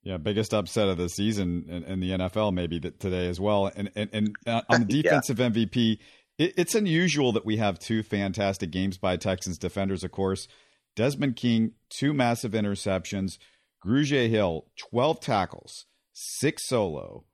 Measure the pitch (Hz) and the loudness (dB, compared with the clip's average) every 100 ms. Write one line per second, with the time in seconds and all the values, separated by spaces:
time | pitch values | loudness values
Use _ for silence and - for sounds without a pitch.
0 | - 92 76 104 110 107 90 117 101 87 | -6 -4 0 0 2 0 0 2 2 2
1 | 87 - 104 107 90 87 78 87 80 95 | -2 0 0 0 0 -2 -4 -10 -6 -4
2 | 92 92 92 107 107 90 87 85 82 - | -2 -2 -2 0 0 0 -2 -4 -6 -6
3 | 98 90 90 87 101 104 98 - 101 104 | -4 -2 -2 0 2 4 2 -2 -6 -4
4 | 104 107 107 104 - 117 - - 107 135 | -4 0 -2 -2 -4 -4 2 2 4 2
5 | 147 143 - 117 123 110 107 123 113 107 | 4 2 2 0 2 2 0 2 2 2
6 | - - _ - 165 180 175 226 202 160 | -6 -20 _ -2 -2 0 2 2 2 4
7 | 180 147 131 110 110 110 104 87 - 113 | 4 4 2 2 0 0 0 -2 -2 -2
8 | 104 101 101 95 101 95 90 90 95 92 | 0 0 0 0 0 0 -4 -2 -2 -2
9 | 95 90 98 92 - 85 90 98 98 95 | -2 0 0 -2 -4 -6 -4 -2 -2 -2
10 | 92 - 95 95 - - _ _ _ - | -4 -2 -2 -2 -6 -20 _ _ _ -2
11 | 123 139 143 117 120 113 110 - _ - | -2 0 -2 0 2 2 0 -4 _ -2
12 | 139 147 120 117 117 110 104 98 101 95 | -2 2 0 0 -2 -2 -2 -2 -2 -2
13 | 90 101 95 - - _ _ _ 92 131 | -2 -4 -4 -6 -20 _ _ _ 0 2
14 | 143 143 117 110 95 80 - - - 113 | 4 2 4 4 2 0 -8 -20 -4 0
15 | 143 160 - 107 87 - - - - _ | 0 0 0 0 0 -6 -18 -20 -20 _
16 | _ - - - 139 156 - 127 98 73 | _ -16 -12 -2 -2 -2 -2 0 0 -4
17 | 50 55 _ | -10 -16 _